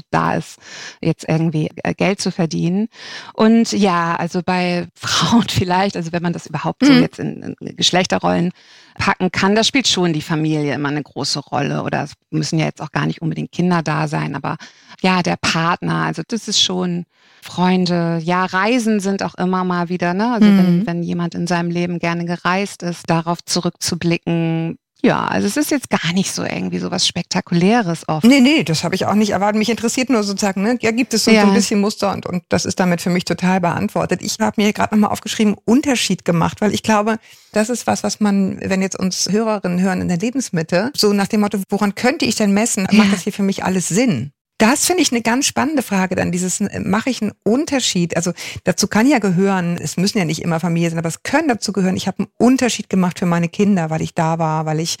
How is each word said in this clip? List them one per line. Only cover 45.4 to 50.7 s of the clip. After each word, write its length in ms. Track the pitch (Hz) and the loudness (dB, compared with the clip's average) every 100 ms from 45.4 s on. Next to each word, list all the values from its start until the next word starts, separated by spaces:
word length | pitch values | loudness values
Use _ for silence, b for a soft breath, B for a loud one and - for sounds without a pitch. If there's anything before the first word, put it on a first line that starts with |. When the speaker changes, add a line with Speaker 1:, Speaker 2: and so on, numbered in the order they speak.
| - | 0
Speaker 2:
spannende 360 | - 254 302 | -2 0 0
Frage 340 | - 196 185 185 | 0 0 0 0
dann, 160 | 175 | -2
dieses, 280 | 175 180 - | -2 -4 -2
äh, 200 | 202 92 | -4 -4
mache 300 | - 202 247 | -2 0 0
ich 120 | 240 | -2
einen 80 | 208 - | -4 -4
Unterschied? 720 | - 240 311 269 - 185 170 - | 0 0 0 -2 0 0 0 -2
Also 160 | 175 - B B | -4 -6 B B
dazu 240 | - - 208 | -2 0 0
kann 180 | 208 254 | 4 4
ja 140 | 277 | 4
gehören, 580 | 202 175 196 190 170 170 | 2 2 2 2 -2 -4
es 160 | 151 - | -6 -2
müssen 220 | 175 220 | -2 0
ja 60 | |
nicht 180 | 160 156 | -2 -2
immer 160 | 175 160 | -2 -2
Familie 320 | 175 | 0